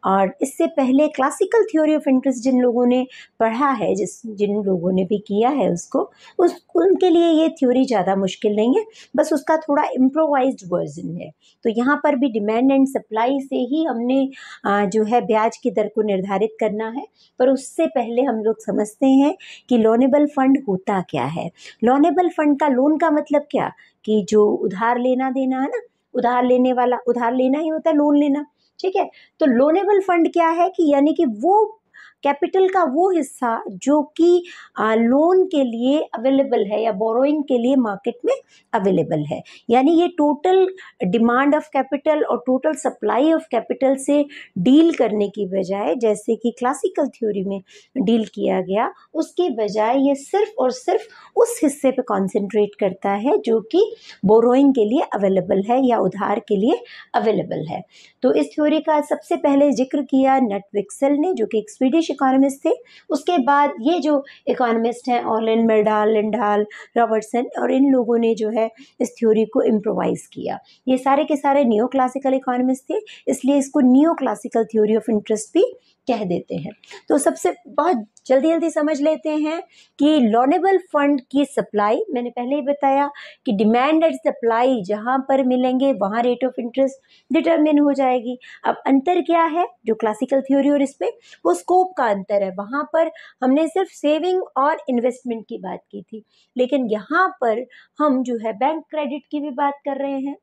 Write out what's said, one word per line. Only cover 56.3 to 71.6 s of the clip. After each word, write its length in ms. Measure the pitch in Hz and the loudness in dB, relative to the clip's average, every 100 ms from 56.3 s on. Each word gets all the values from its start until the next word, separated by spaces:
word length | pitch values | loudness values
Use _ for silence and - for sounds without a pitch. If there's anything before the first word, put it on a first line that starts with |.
| 208 | -4
के 180 | - 202 | -2 0
लिए 260 | 220 466 - - - | 0 -2 -4 -20 -6
अवेलेबल 520 | 247 220 - - 156 156 | -2 0 -2 -4 -8 -8
है। 180 | - - - - _ | -10 -12 -20 -20 _
तो 120 | 254 | 0
इस 220 | 285 294 - | 0 -2 -2
थ्योरी 240 | 302 311 | 0 0
का 220 | 311 302 | 0 -2
सबसे 340 | 294 302 - 339 | -2 -6 -4 -2
पहले 360 | 320 277 294 | 2 4 2
जिक्र 300 | 226 262 294 | 2 -2 -2
किया 380 | 285 269 269 269 | -2 2 2 2
नटविक्सेल 760 | 247 196 196 208 202 - 277 | 0 -4 -6 -8 -8 -4 -2
ने, 200 | 285 320 | 0 -2
जो 120 | 381 - | -2 -2
कि 120 | 220 | -4
एक 120 | 208 | -6
स्वीडिश 420 | - 262 320 330 285 | -2 0 0 -2 -2
इकोनॉमिस्ट 500 | 269 269 277 277 320 | 0 2 2 0 -4
थे। 40 | 480 - - _ | -4 -6 -20 _
उसके 280 | 302 - 359 | -6 -2 0
बाद 360 | 247 285 285 269 | 2 2 2 0
ये 180 | 233 349 | -2 0
जो 260 | 285 285 277 - - | 0 -2 -2 -14 -6
इकोनॉमिस्ट 600 | - 247 226 233 240 - | -2 0 0 -2 -4 -4
हैं, 140 | 240 | -4
ऑर्लिन, 440 | - 220 226 226 226 | -2 -2 0 2 2
मिरडाल, 420 | 220 214 214 214 | 2 2 2 2
लिंडाल, 560 | 220 214 214 208 208 208 - - - | 0 0 -2 0 0 -2 -8 -6 -2
रॉबर्टसन 500 | 233 220 214 240 262 - | 0 0 -2 -6 -6 -6
और 120 | 247 | -2
इन 200 | 262 277 | 2 4
लोगों 260 | 262 226 233 | 2 2 0
ने 180 | 226 226 | 0 0
जो 140 | 214 | -2
है 200 | 226 220 - 277 _ | -2 -4 -6 -20 _
इस 140 | 247 - | -8 -2
थ्योरी 260 | 226 220 220 | 2 2 2
को 160 | 262 | 0
इम्प्रोवाइज 640 | 233 214 220 185 180 175 - | 0 0 -2 -4 -4 -4 -10
किया। 320 | - - - _ _ - | -12 -10 -10 _ _ -2
ये 100 | 254 | -2
सारे 280 | 269 277 311 | 2 0 0
के 100 | 302 | -2
सारे 300 | 285 277 | 2 2